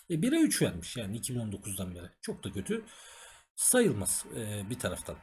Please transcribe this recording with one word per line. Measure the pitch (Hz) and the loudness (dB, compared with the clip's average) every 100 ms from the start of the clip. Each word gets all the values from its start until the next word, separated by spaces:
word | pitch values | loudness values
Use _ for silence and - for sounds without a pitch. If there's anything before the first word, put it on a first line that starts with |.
| - | -4
e, | 165 | 2
bire | 233 330 | 4 6
üç | 320 - | 6 6
vermiş | 127 85 - 127 | 2 0 -6 -6
yani | 101 117 | -4 -4
iki | - | -4
bin | 120 | -2
on | 110 | -2
dokuzdan | 98 104 95 90 | -4 -6 -6 -6
beri. | 87 85 - | -6 -12 -10
Çok | - - | -8 -8
da | 101 | -6
kötü | 98 - 220 220 - - - - - _ - | -4 -2 -4 -6 -16 -20 -20 -20 -20 _ 0
sayılmaz, | - 254 214 107 95 - - 123 | 4 6 6 4 0 -2 -4 -6
e, | 107 104 98 | -4 -4 -4
bir | 123 | -4
taraftan. | 98 87 - 80 | -4 -4 -6 -12